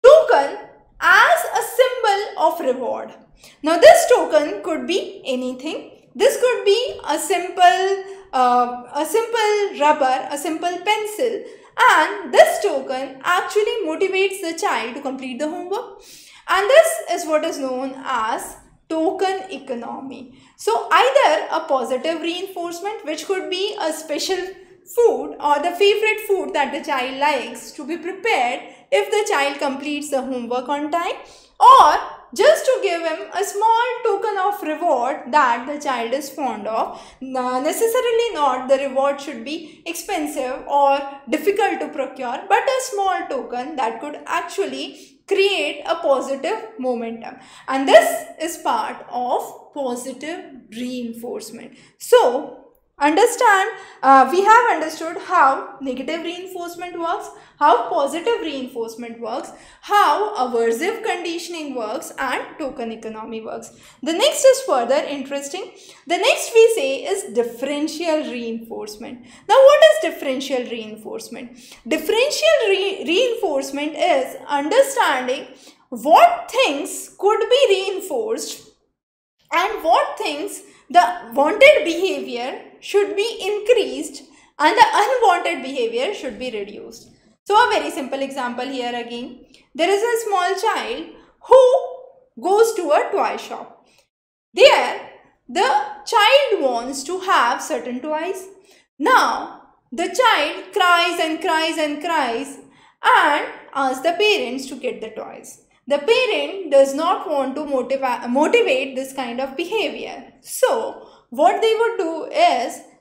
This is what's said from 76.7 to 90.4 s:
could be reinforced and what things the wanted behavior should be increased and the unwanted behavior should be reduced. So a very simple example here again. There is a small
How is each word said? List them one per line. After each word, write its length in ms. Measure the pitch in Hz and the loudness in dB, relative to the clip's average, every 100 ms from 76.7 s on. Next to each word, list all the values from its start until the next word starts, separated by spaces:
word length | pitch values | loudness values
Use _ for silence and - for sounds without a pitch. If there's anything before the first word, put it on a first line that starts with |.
| 277 381 - - - | 0 -6 -10 -14 -2
could 220 | 392 440 | 0 2
be 260 | 440 508 494 | 2 4 4
reinforced 1000 | 370 392 370 - 262 214 240 - - - _ _ _ _ _ _ _ _ | 2 0 -8 -6 -6 -4 -6 -8 -12 -18 _ _ _ _ _ _ _ _
and 300 | 311 392 427 | -2 0 -2
what 360 | 311 427 587 - | 2 2 2 -4
things 440 | 349 294 403 - - _ _ | -6 -6 -8 -10 -18 _ _
the 420 | 330 277 - 226 | 4 4 -2 -6
wanted 500 | 254 302 427 554 554 | 0 0 8 8 8
behavior 800 | 339 330 381 285 262 240 247 392 - - | 2 -2 -2 -4 -6 -8 -8 -10 -16 -20
should 360 | - 403 403 392 | -2 0 0 -2
be 220 | 453 - | -4 -4
increased 840 | 381 415 - - - 269 320 - - _ _ - | -6 -4 2 2 2 -6 -10 -12 -20 _ _ 0
and 180 | 302 - | 2 6
the 100 | - | 4
unwanted 720 | 349 440 508 440 349 339 311 | 4 2 4 4 4 0 -6
behavior 500 | 262 269 226 233 294 | -6 -4 -2 -2 -4
should 260 | 403 277 208 | -6 -10 -10
be 120 | 254 | -10
reduced. 600 | 220 202 - 233 - - _ _ _ - | -8 -10 -14 -18 -20 -20 _ _ _ 2
So 80 | |
a 180 | 415 466 | 4 4
very 180 | 392 294 | 0 -4
simple 300 | 339 262 269 | -8 -8 -6
example 460 | 269 277 247 233 262 | -6 -6 -8 -6 -8
here 280 | 269 240 | -6 -6
again. 500 | 240 226 240 254 - - _ _ | -8 -10 -12 -12 -16 -20 _ _
There 160 | 254 339 | -2 0
is 120 | 403 | 2
a 220 | 466 453 453 | 0 -2 0
small 280 | 392 | 0